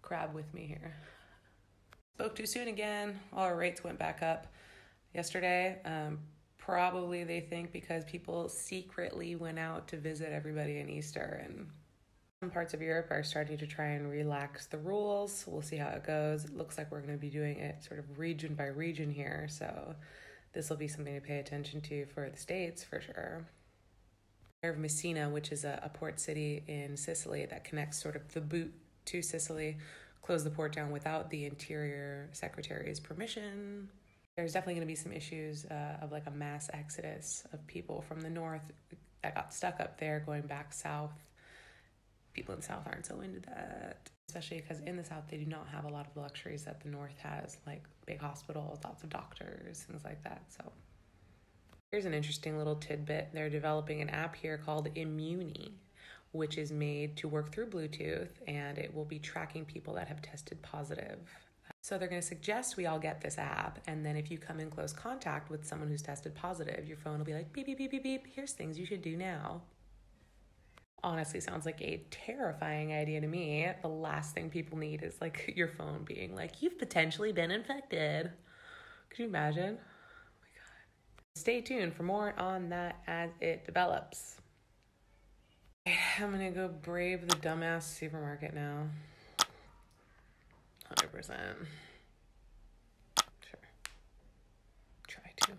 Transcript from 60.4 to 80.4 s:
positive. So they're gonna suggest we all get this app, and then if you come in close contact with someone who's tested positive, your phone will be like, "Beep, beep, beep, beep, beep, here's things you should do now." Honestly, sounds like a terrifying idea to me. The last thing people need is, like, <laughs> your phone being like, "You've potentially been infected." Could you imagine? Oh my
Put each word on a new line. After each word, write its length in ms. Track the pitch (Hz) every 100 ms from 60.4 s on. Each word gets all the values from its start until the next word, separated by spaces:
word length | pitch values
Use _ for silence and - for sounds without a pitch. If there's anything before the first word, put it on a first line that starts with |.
| - 160
positive. 680 | - 151 143 - - - 170 - - - - -
So 140 | - 196
they're 100 | 180
gonna 140 | 180
suggest 560 | 170 165 - 220 247 -
we 80 | 170
all 120 | 156
get 220 | 160 156
this 180 | - -
app, 420 | 143 - - - -
and 180 | 156 151
then 100 | 151
if 160 | 151
you 60 | 165
come 220 | - 160
in 100 | 156
close 220 | 151 151
contact 560 | - 226 262 160 147 147
with 160 | 156 -
someone 240 | 151 151
who's 120 | 147
tested 320 | - 143 151
positive, 540 | 147 175 175 151 - 151
your 80 | 156
phone 200 | 156 151
will 80 | 151
be 80 |
like, 180 | 151 170
"Beep, 140 | 285 277
beep, 120 | 262
beep, 140 | 269
beep, 120 | 269
beep, 240 | 262 269 -
here's 260 | - 277
things 260 | - 156 156
you 60 | 180
should 160 | 196
do 160 | 170 165
now." 460 | 185 156 - 170 - - - - - - - - - - - - - -
Honestly, 380 | 180 165 151 156
sounds 240 | - 160 156
like 160 | 156
a 240 | - 160 -
terrifying 840 | - - 262 208 151 156 151 151
idea 260 | 151 151 156
to 80 | 151
me. 420 | 175 156 147 170 185
The 80 | 165
last 440 | 156 160 151 151
thing 160 | - 165
people 280 | 170 156 160
need 260 | 151 156
is, 160 | 165 -
like, 320 | 165 151 -
<laughs> 40 | -
your 100 | 165
phone 380 | 156 - - 156
being 280 | - 170
like, 280 | 135 165 -
"You've 160 | 339 349
potentially 560 | - - 160 156 214
been 180 | 175 165
infected." 800 | 202 233 277 277 165 151 151 170 170 - - - - - - -
Could 100 | -
you 60 | 233
imagine? 520 | 170 151 156 185 226
Oh 600 | - - - - -
my 80 | -